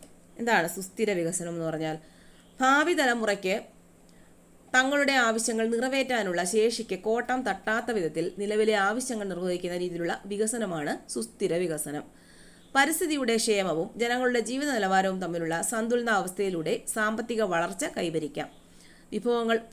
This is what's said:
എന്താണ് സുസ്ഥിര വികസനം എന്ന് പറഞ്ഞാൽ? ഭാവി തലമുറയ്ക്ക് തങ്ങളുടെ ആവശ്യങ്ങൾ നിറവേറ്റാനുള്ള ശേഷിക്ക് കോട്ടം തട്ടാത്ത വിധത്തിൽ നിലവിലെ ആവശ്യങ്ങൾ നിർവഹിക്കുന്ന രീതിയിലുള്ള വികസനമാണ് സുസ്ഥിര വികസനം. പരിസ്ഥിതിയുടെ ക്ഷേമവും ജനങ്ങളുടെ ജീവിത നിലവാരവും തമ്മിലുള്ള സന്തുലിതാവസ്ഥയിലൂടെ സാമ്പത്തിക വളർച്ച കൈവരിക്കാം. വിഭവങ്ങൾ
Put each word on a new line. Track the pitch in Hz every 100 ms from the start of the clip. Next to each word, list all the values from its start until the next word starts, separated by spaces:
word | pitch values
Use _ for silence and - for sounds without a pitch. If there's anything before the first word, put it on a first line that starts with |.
| - - - -
എന്താണ് | 233 208 170
സുസ്ഥിര | 190 185 - 208
വികസനം | 185 165 170 170
എന്ന് | 170
പറഞ്ഞാൽ? | 160 156 156 160 - - - - - -
ഭാവി | 262 285 311
തലമുറയ്ക്ക് | 311 262 240 214 202 185 214 - - - - - - - - - - -
തങ്ങളുടെ | 254 262 285 269
ആവശ്യങ്ങൾ | 269 226 226 226 226 226
നിറവേറ്റാനുള്ള | 233 262 269 262 240 196 175
ശേഷിക്ക് | 180 220 226 226 220 185
കോട്ടം | 214 233 240 254
തട്ടാത്ത | 254 190 - 220 240
വിധത്തിൽ | 220 160 160 175 -
നിലവിലെ | 202 214 214
ആവശ്യങ്ങൾ | 208 196 226 247 220 196
നിർവഹിക്കുന്ന | 175 185 180 180 180
രീതിയിലുള്ള | 180 170 170 -
വികസനമാണ് | 196 202 214 240 202 165 147 269 -
സുസ്ഥിര | 240 226 - 190
വികസനം. | 165 180 151 151 147 - - - - - - -
പരിസ്ഥിതിയുടെ | 269 285 320 349 294 240 226
ക്ഷേമവും | 226 202 185 160 202 196
ജനങ്ങളുടെ | 233 247 254 240
ജീവിത | 214 262 294
നിലവാരവും | 247 190 190 190 185
തമ്മിലുള്ള | 175 170 165 170
സന്തുലിതാവസ്ഥയിലൂടെ | 190 226 226 240 233 208 185 185 196 170 160 220 -
സാമ്പത്തിക | 220 214 220 226 220
വളർച്ച | 208 170 175 190
കൈവരിക്കാം. | 302 - 170 160 147 - 139 - - - - - -
വിഭവങ്ങൾ | 214 240 233 226 226 226